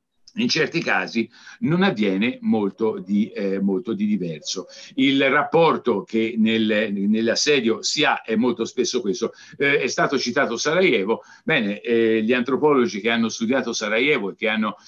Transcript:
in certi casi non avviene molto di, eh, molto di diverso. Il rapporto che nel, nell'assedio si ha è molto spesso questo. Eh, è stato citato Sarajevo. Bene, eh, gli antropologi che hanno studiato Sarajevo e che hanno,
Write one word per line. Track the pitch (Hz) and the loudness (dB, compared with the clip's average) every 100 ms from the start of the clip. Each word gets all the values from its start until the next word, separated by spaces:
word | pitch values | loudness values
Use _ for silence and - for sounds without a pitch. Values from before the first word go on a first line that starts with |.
| _ _ _ - | _ _ _ -4
in | 120 | -2
certi | 156 139 131 | 0 -2 -2
casi | 120 98 90 117 107 - - - | -2 -2 -2 -4 -4 -8 -20 -6
non | 127 175 | 0 2
avviene | 196 113 104 95 120 127 | 2 2 0 0 -2 -2
molto | 110 110 98 - 110 101 | 0 0 0 -2 -2 -2
di, | 92 104 110 | -2 0 0
eh, | 110 98 98 | -4 -4 0
molto | 98 92 110 | 0 0 -2
di | 101 104 | -2 0
diverso. | 104 87 76 - 92 - - - - | -2 -4 -8 -8 -10 -10 -16 -10 0
Il | 139 135 135 | 2 2 2
rapporto | 147 143 160 160 117 123 101 | 2 2 2 4 2 0 -2
che | 90 113 113 110 | -2 -2 0 0
nel, | 110 113 110 107 110 | 2 2 2 0 0
nell'assedio | 101 101 110 113 101 143 143 113 104 | -2 0 2 0 0 2 2 2 0
si | - 151 | -2 0
ha | 143 117 | 0 0
è | - 110 | -2 0
molto | 123 117 | 0 0
spesso | 113 - 113 127 | -4 -2 -2 -2
questo. | 101 92 113 - - - | -2 -2 -4 -6 -14 -2
Eh, | 139 143 | 0 2
è | 127 | 0
stato | 170 170 135 | 0 0 0
citato | 123 143 117 117 | -2 0 0 -2
Sarajevo. | 147 175 180 113 95 110 - - | 0 2 2 2 0 -4 -6 -10
Bene, | - 151 101 104 | -2 0 0 -4
eh, | 117 117 113 113 | 0 2 4 2
gli | 110 | 2
antropologi | 127 123 127 147 135 110 101 | 0 0 2 4 4 2 0
che | 113 | -2
hanno | 117 113 | 0 0
studiato | - 113 131 117 | -2 -2 -2 -2
Sarajevo | 113 107 110 143 135 98 | -4 -2 0 2 0 -2
e | - | -4
che | 107 | -2
hanno, | 110 107 - | 0 -2 -4